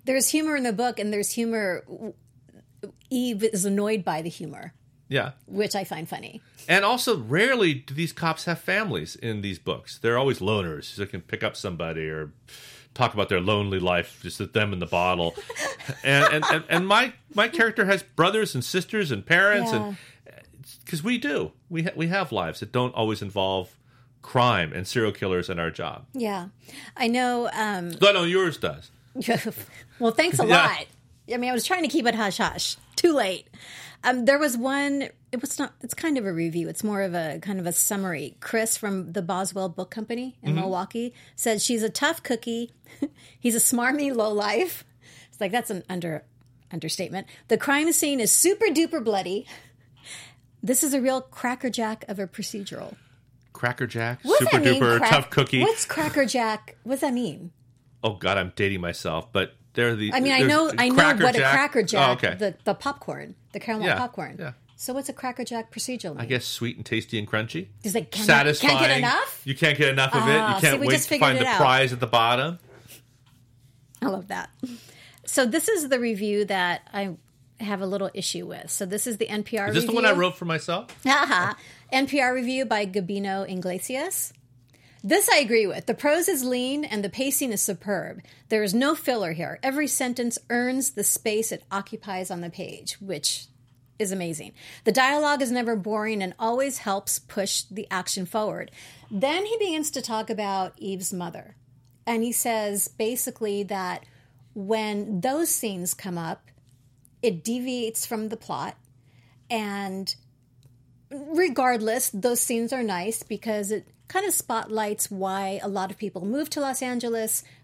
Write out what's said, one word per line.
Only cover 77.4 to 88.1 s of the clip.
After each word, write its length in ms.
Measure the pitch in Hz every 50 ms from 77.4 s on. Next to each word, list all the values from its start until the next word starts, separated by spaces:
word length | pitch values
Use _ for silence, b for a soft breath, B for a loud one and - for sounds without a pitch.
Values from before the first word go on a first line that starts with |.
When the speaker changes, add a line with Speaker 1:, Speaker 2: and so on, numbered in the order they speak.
| _ _ _ -
Speaker 1:
have 180 | 226 202 202 185
a 60 | 196
little 240 | 185 196 196 196 - -
issue 320 | 196 160 - - 175 180
with. 240 | - - - - 160
So 160 | - - 202
this 220 | 180 202 208 -
is 100 | 247 220
the 120 | 202 220 -
N 140 | 214 208 208
P 140 | - 233
R 120 | 214 202 208
Speaker 2:
Is 60 | 147
this 80 | 170 247
Speaker 1:
review. 180 | 226 226 226
Speaker 2:
the 60 | 220
one 60 | 214 190
I 40 |
wrote 180 | 175 180 180 175
for 80 | - 175
myself? 440 | 170 160 151 - - 170 196 240 - - - -
Speaker 1:
Uh-huh. 480 | 262 277 302 - 269 240 180 180 202 - B B B B B B B 269
N 140 | 262 277
P 120 | 262 277 285
R 140 | 247 254 254
review 320 | 262 240 247 262 262 269
by 200 | 220 226 208 208
Gabino 640 | 185 185 208 180 185 202 202 196 196 190 196 190 -
Iglesias. 840 | 190 185 175 180 180 185 - - 254 269 311 381 - - - - - - _ _ _ _ _ _ b b b b b b
"This 280 | - 196 320 403 392 480
I 60 | 392
agree 280 | 302 277 202 233 226 208
with. 180 | 185 - - -
The 80 | - 226
prose 340 | - - 294 302 349 339
is 160 | 392 359 262 247
lean 400 | 254 247 247 247 262 277 294 302
and 180 | - 214 208 202
the 40 | 294
pacing 440 | - - 262 277 269 - 277 247 208
is 80 | -
superb. 600 | - - 185 - - 208 202 165 - 180